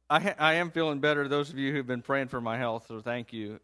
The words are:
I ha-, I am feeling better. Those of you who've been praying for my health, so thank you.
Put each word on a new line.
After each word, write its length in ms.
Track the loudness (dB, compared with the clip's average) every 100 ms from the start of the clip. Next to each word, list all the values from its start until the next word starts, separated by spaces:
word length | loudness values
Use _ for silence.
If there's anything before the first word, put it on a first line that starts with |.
| 0
I 100 | 2
ha-, 160 | 2 2
I 180 | 4 4
am 140 | 2
feeling 300 | 0 0 2
better. 280 | 2 4 2
Those 220 | 0 -2
of 80 | -4
you 140 | -2
who've 160 | -2 -2
been 160 | -4
praying 240 | -2 -2 -2
for 140 | -4
my 160 | -4 -2
health, 280 | -2 -4 -8
so 100 | -10
thank 320 | -6 -6 -6
you. 260 | -8 -8 -10